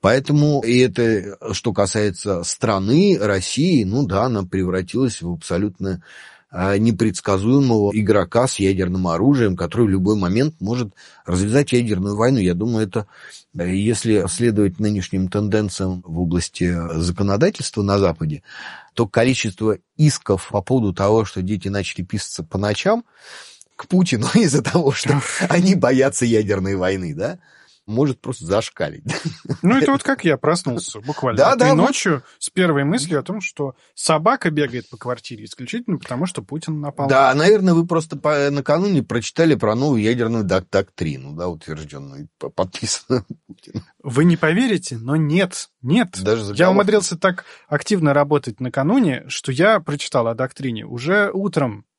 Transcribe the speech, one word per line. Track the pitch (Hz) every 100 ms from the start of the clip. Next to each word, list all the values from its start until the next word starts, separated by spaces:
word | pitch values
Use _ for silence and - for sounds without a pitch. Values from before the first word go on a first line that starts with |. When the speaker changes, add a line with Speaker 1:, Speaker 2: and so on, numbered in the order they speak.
Speaker 1:
Поэтому, | 95 123 139 147 147 143
и | 113 123
это, | 127 -
э, | 117 110 98 95 113
что | 101 -
касается | 101 101 110 104 92 104 92
страны, | 87 - 117 98 95 139 190 180
России, | 104 98 92 - 165 156
ну | 98 113 170
да, | 95
она | 123 110
превратилась | 90 95 92 90 87 120 131 -
в | 85
абсолютно, | 85 - 90 104 95 95 90 - - - - _
а, | 85 95 101
непредсказуемого | 110 95 113 92 - 95 104 139 135 113 101
игрока | 104 104 104 90 - 131
с | -
ядерным | 98 98 90 92 90
оружием, | 82 120 143 110
который | 90 85 110 113
в |
любой | 95 92 107
момент | 90 101 147 156
может | 92 123 110 _ - - -
развязать | 90 101 123 143
ядерную | 123 120 98 98 101
войну. | 120 131
Я | 92
думаю, | 87 110 113 107
это, | 110 104 - - - _ 80
э, | 87
если | 95 104 110 113 107 90
следовать | - 120 107 104 90
нынешним | 107 104 92 95 92
тенденциям | 104 104 107 104 - 95 92 90
в | 82
области, | 87 87 - - 90
э, | 87 85 80
законодательства | 85 87 101 101 170 - - -
на | 98 101
Западе, | 95 82 156 76 _ - - - -
то | - 101
количество | - 120 131 110 92 110 101 _ -
исков | 151 - - 95 -
по | 101
поводу | 95 131 107
того, | 87 98 110 107
что | -
дети | 92 104 98
начали | 101 95 -
писаться | 92 104 - -
по | 85 95
ночам | 101 104 190 233 - _ - - - - _ _
к | -
Путину | 185 180 117 117
<laughs> |
из-за | 214 202 135
того, | 113 - 147
что | - - 143 -
Speaker 2:
<laughs> | - 180
Speaker 1:
они | 175 185
боятся | 190 131 131 131 -
ядерной | 120 113 104 101 95 98
войны, | 92 98 90
да, | 76 98 180 _ _ _ _
может | - 110 143 127
просто | - 127 80
зашкалить. | 101 - - 78 -
<laughs> | - - 165 - - -
Speaker 2:
Ну, | 175 262
это | 262
вот | 277
как | - 262
я | 170 139
проснулся | 147 175 147 117 - 110
буквально | 117 147 131 117
Speaker 1:
Да, | 160
Speaker 2:
этой | 262
Speaker 1:
да, | 247
вот. | 151
Speaker 2:
ночью | 220 277 202 143 - _
с | -
первой | - 180 143
мыслью | 139 220 151 151
о |
том, | 127 208
что | 185 - 143 - _
собака | - - 160 170 262 -
бегает | 151 143 120 110
по | 113
квартире | 120 123 - 117 104
исключительно | - 127 233 240 160
потому, | - 123 180
что | -
Путин | - 147 160 151
напал. | 147 - 139
Speaker 1:
Да, | 135 135
наверное, | 135 165 214 185
вы | 165 170
просто | 165 160 147
по-, | 151 151 143
накануне | 143 135 151 202 175
прочитали | 113 117 113 - 165 135
про | 113
новую | 110 143 123
ядерную | 107 120 117 113
док-, | 98 95 92
доктрину, | - - - 80 67 67
да, | 76 87
утвержденную, | 85 - 78 76 73 69 98 151 _
по-, | -
подписанную | - 185 - 110 - - 127 98 -
<laughs> | _
Путиным. | - - - - _
Speaker 2:
Вы | 147 123 170
не | 165
поверите, | 156 175 262 190 - 117
но | 113 151
нет, | 151 165 185 - - _
нет. | 120 190 208 95
Speaker 1:
Даже | 95 113
Speaker 2:
Я | 104
Speaker 1:
заголовок. | 104 180 190
Speaker 2:
умудрился | 190 208 190 170
так | 190 180 - - _
активно | 147 - 202 156
работать | 143 143 147 135 107
накануне, | 127 139 139 254 202 127 -
что | - -
я | 131 190 220
прочитал | 160 143 - 135 113
о |
доктрине | 113 127 - 135 110 107
уже | 120 135 196 202
утром | 190 202 156 131 104 -